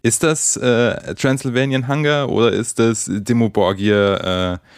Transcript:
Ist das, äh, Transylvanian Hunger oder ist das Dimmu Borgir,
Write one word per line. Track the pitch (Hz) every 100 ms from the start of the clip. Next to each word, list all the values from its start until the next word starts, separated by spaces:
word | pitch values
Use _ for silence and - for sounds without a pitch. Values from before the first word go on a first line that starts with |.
Ist | 120 -
das, | 160 156 - -
äh, | 127 117 120 - -
Transylvanian | 139 135 135 131 120 135 131 123
Hunger | 143 147 147 139
oder | 104 117
ist | 98 117 -
das | 113 110 -
Dimmu | 104 101 117 110
Borgir, | 107 92 95 104 104 101 95 92 92 90 90 -